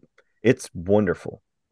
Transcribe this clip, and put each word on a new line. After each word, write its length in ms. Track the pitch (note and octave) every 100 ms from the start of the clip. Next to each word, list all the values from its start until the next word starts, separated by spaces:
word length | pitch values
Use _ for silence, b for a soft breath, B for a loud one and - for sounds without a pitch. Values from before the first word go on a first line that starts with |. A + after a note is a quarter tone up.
| - _ _ _
it's 280 | A2 B2+ -
wonderful. 680 | - E2+ G#2 G2+ E2 - - _ _ _